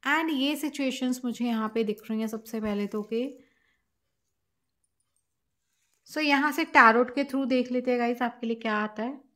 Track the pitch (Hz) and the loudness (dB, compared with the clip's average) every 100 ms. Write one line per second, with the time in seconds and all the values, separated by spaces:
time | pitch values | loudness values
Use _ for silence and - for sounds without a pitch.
0 | - 302 330 285 277 294 294 294 269 262 | 2 0 2 0 0 0 -4 -2 -4 -2
1 | 254 247 254 226 240 226 220 220 220 214 | -2 -2 -4 -4 -2 0 -2 -2 -2 -4
2 | - 220 220 220 220 226 214 202 202 214 | -4 -4 -4 -6 -8 -6 -4 -2 -4 -6
3 | 208 226 262 269 - _ _ _ _ _ | -4 -4 -4 -8 -20 _ _ _ _ _
4 | _ _ _ _ _ _ _ _ _ _ | _ _ _ _ _ _ _ _ _ _
5 | _ _ _ _ _ _ _ _ _ _ | _ _ _ _ _ _ _ _ _ _
6 | - - 302 285 294 277 320 302 233 226 | -10 -2 2 2 2 0 2 8 8 8
7 | 247 247 277 269 269 254 247 254 254 247 | 2 0 -2 -2 0 0 0 -2 0 0
8 | 240 247 240 - 226 226 226 214 214 214 | 0 -2 -4 -4 -6 -4 -2 -2 -4 -4
9 | 226 285 _ | -8 -8 _